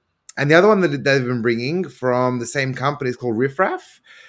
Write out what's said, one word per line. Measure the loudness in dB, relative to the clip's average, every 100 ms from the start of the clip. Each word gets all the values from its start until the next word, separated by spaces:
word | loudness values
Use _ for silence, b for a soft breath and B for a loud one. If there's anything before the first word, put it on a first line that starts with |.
| _ _ -14 -4
and | 4
the | 6
other | 6
one | 4
that | 2 0
they've | 0 0 0
been | -2
bringing | 0 0 -2 -4
from | -6 -4 -2 0 0 -2
the | -4
same | -4 -4
company | -4 -4 -4 -6
is | -6
called | -4 -2
Riff | -2 -2
Raff. | -4 -4 -12 -20 b b